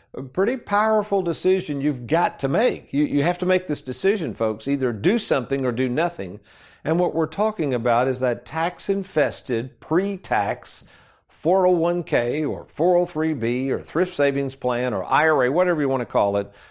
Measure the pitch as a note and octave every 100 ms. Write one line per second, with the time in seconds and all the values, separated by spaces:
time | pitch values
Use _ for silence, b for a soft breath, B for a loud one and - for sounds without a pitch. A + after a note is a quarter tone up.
0 | b - C3+ - G3+ C4 - G3+ A3 A3
1 | G#3 G3 E3+ D#3+ F#3 F#3+ - C#3+ C#3 C3
2 | A#2 D#3+ F3+ - C3+ D#3 A#3+ F2 - C#3
3 | D3+ C#3 D3 E3+ F3+ F#3 F3+ C#3+ - B2
4 | F#3+ G#3 D3+ - A2 A2 - C#3 C3 A2
5 | C3 A3+ - D3 B2 C#3 C3 A#2 B2+ B2
6 | E3+ - F#2+ G2+ _ b b b C#3 E3+
7 | F3+ D#3+ D#3 - G#3+ G#3+ D3 B2+ A#2 A#2
8 | C3 A#2+ B2+ A#2 - D#3+ E3 - - G3
9 | F#3 - C3+ - - A#2 C3 - - E3
10 | G3+ G3 - A2+ G2+ B2 - - - b
11 | b b b - D#3+ F#3+ F#3 F3+ E3+ F3
12 | E3 C3+ A#2+ C#3+ D3+ F#2 D2+ - E3+ F3
13 | F3 D3+ D#3+ D3 A#2 B2 C3+ A2+ D#2 D#3+
14 | - - C#3+ C#3 C#3 - B2 A#2+ B2+ G#2+
15 | F2+ C#3 D#3+ D3+ B2 D3+ F3+ E3 C#3+ C3
16 | A#2 B2+ G2+ G2+ G2+ - b